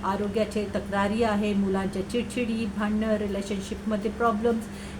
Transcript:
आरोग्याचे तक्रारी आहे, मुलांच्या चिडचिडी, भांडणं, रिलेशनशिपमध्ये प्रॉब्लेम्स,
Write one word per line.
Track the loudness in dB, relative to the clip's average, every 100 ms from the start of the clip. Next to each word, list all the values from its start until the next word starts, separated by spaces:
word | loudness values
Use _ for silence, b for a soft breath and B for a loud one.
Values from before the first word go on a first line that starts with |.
आरोग्याचे | 0 0 0 0 0 0
तक्रारी | -2 -4 -2 0 2 4
आहे, | 2 4 2
मुलांच्या | 2 2 2 0 -2 -2
चिडचिडी, | -2 -2 -2 0 0 -2 0
भांडणं, | 0 0 2
रिलेशनशिपमध्ये | 2 0 -2 -2 -4 -4 -4 -2 0 -2
प्रॉब्लेम्स, | 2 2 4 2 2 -2 B B